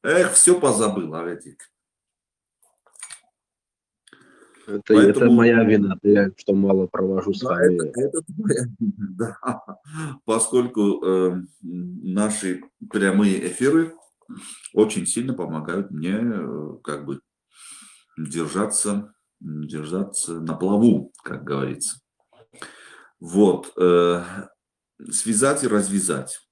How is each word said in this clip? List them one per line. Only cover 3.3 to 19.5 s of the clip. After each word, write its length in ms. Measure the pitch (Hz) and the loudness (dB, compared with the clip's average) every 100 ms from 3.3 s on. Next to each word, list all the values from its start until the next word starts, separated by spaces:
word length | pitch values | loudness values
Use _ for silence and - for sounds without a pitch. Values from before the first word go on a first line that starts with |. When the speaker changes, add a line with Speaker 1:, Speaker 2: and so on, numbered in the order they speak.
| _ _ _ _ _ _ _ _ _ _ _ _ _ - | _ _ _ _ _ _ _ _ _ _ _ _ _ -8
Speaker 2:
Это, 80 | 104 | -8
это 60 | - | 4
Speaker 1:
Поэтому 380 | 107 101 123 120 | 6 8 6 6
Speaker 2:
моя 320 | 117 117 117 | 8 8 6
вина, 340 | 104 107 101 92 | 6 4 2 0
я 280 | 101 104 98 - | 4 4 4 -2
что 180 | - | 0
мало 320 | 98 98 95 92 | 2 4 2 0
провожу 460 | - 95 95 98 | -2 -2 -2 -4
с 60 | 101 | -4
Speaker 1:
Да, 80 | 127 | -4
Speaker 2:
вами. 380 | - - 87 76 | 2 2 2 -4
Speaker 1:
это, 120 | 120 | -4
это 220 | 135 160 | -4 -4
твоя 420 | 156 156 214 117 123 - | -10 -6 -2 -2 -4 -4
вина, 300 | 110 - 98 | -6 -4 -12
<laughs> 60 | 92 | -6
да. 420 | 113 - 123 120 - 101 147 156 151 135 | -8 -6 -10 -10 -12 -20 -16 -12 -12 -10
Поскольку, 800 | - 113 - 127 120 113 101 - | -2 -2 2 0 0 0 0 0
э, 380 | 95 92 92 92 90 _ | 0 2 0 -2 -10 _
наши 1000 | 82 90 90 90 95 95 107 104 95 90 - _ - | -14 -12 -10 -10 -6 -2 -2 -4 -6 -8 -12 _ -6
прямые 580 | 107 98 98 104 95 87 | 0 2 4 2 0 -4
эфиры 480 | - 131 160 160 - _ _ _ - - - - | 0 2 2 0 -8 _ _ _ -20 -20 -20 -4
очень 340 | - 107 104 85 | 0 2 0 -4
сильно 280 | 117 131 | -4 -6
помогают 560 | - 78 78 78 92 98 | -6 -6 -8 -6 -6 -6
мне, 260 | 76 85 104 | -8 -4 -2
э, 640 | 120 104 67 73 76 - | -4 -4 -8 -10 -12 -12
как 200 | - 73 71 | -12 -10 -10
бы 140 | 69 _ _ _ _ - - - _ _ - | -12 _ _ _ _ -20 -20 -20 _ _ -12
держаться, 960 | 76 80 76 92 107 - 107 101 104 _ _ _ | -10 -6 -4 -4 -2 -2 -2 -4 -8 _ _ _
держаться 1000 | 82 | -12